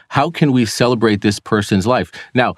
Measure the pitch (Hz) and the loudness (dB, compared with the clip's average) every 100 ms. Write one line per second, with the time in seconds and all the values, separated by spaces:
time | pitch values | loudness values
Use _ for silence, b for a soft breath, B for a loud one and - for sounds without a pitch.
0 | B 139 151 - 151 127 110 - 123 120 | B -2 -2 0 2 2 0 0 0 2
1 | 110 101 107 101 - 107 98 98 104 123 | 2 2 0 -2 -2 -2 0 0 2 0
2 | - B B 123 113 | -2 B B -2 -2